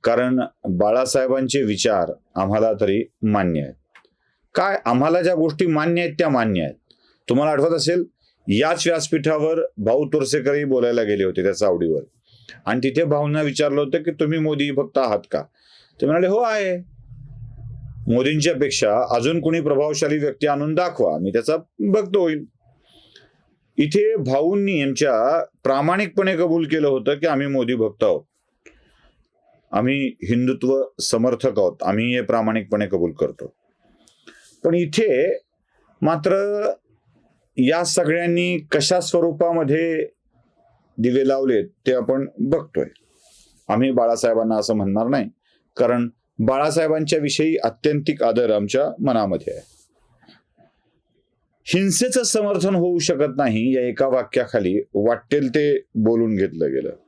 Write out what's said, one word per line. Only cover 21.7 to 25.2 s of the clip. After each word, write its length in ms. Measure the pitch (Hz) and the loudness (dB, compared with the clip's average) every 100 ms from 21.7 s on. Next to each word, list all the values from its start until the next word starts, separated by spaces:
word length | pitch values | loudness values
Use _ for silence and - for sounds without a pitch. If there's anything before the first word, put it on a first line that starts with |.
| - | -4
भक्त 380 | 208 208 196 196 | 0 0 2 0
होईल." 280 | 175 151 - _ _ _ _ _ _ - _ _ _ _ _ - | 0 -2 -8 _ _ _ _ _ _ -20 _ _ _ _ _ -2
इथे 380 | 151 185 214 220 | 0 2 2 0
भाऊंनी 680 | 131 135 165 202 202 170 | 0 2 2 0 0 0
आमच्या 640 | 139 127 147 113 | -2 -2 0 2